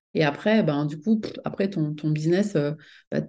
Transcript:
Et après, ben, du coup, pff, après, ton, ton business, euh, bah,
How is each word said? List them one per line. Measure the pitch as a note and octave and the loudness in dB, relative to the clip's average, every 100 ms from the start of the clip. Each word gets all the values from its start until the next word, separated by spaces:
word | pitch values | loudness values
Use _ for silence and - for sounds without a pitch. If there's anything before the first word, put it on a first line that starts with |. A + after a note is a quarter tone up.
| _ | _
Et | - | 0
après, | D3+ C#3+ G#3 A3 | 0 2 2 4
ben, | E3 C#3+ | 2 0
du | D3 D#3+ | -2 -4
coup, | A3 A3 | 0 0
pff, | G#3 - | 0 -8
après, | - - G3 | -8 -2 -2
ton, | F3+ D3+ | 0 -2
ton | D3+ D#3 | -2 -2
business, | D3+ D#3 F3 G#3 D#3+ | 0 2 2 2 0
euh, | D3 D#3 - - _ | -2 -4 -12 -20 _
bah, | C#3+ | -4